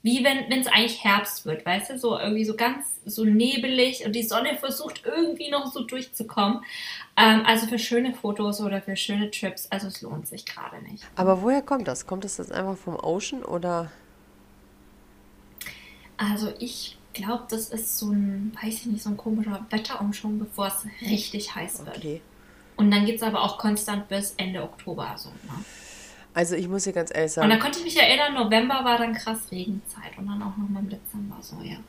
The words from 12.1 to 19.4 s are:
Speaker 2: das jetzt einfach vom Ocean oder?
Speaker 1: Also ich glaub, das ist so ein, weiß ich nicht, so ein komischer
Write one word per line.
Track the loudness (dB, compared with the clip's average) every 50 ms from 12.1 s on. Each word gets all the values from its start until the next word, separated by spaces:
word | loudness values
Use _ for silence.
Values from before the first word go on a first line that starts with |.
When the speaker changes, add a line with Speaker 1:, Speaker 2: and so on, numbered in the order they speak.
| -6 -6 -6
Speaker 2:
das | -8 -8
jetzt | -8 -8 -6
einfach | -6 -4 -4 -4 -4
vom | -6 -6 -8 -6
Ocean | -4 -2 -2 -2 -2 -2 -4 -8 -8 -6
oder? | -4 -4 -2 -2 0 -2 -2 -4 -6 -12 -18 -20 -20 -20 -20 _ -20 -20 -20 -20 -20 -20 -20 -20 -20 -20 -20 -20 -20 -20 -20 -20 -20 -20 -20 -20 -20 -20 -20 -20 -20 -16 -14 -14 -14 -14 -16 -20 -20 -20 -20 -20 -18 -6
Speaker 1:
Also | -2 0 0 0 0 -2 -4 -4 -6
ich | -8 -8 -8 -8 -10 -12 -14 -18 -20 -14 -10
glaub, | -6 -4 -2 -2 -4 -4 -4
das | -4 -4 -4 -4
ist | -6 -6 -4 -4 -4
so | -2 0 0
ein, | 2 2 2 2 0 -2 -4 -4 -6 -4
weiß | -6 -6 -6 -4
ich | -2
nicht, | -2 -4 -2 -2
so | -4
ein | -4
komischer | -4 -2 -2 0 0